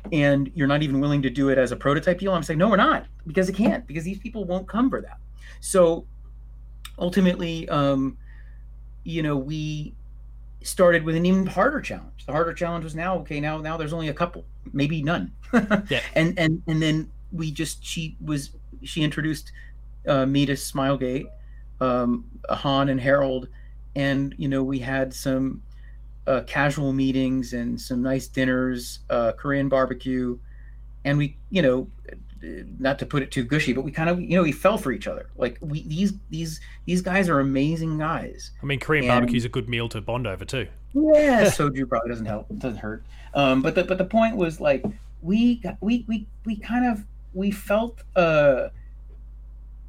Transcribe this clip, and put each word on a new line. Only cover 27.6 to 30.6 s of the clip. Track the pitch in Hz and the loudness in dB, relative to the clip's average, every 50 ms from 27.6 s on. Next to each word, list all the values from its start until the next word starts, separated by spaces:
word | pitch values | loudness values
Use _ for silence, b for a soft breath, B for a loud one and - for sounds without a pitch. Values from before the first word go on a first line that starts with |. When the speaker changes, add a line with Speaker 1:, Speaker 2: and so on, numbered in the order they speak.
| 117 120 120 117 | -4 -4 -4 -6
Speaker 1:
some | - - 127 123 | -6 -4 -2 -2
nice | 127 131 135 135 - | 0 0 0 -2 -4
dinners, | - - 139 131 131 127 127 127 127 127 120 120 - - - - - | -4 -2 0 2 2 2 2 0 0 -2 -4 -6 -10 -12 -10 -4 0
uh, | 127 120 117 113 | 0 2 2 2
Korean | 110 - - 143 139 139 139 135 | 0 -2 -2 0 0 0 2 2
barbecue, | 135 131 131 123 127 123 - 131 127 127 127 123 123 - b b b b | 4 2 2 2 0 -4 -4 -2 -2 -2 -2 -2 -4 -6 b b b b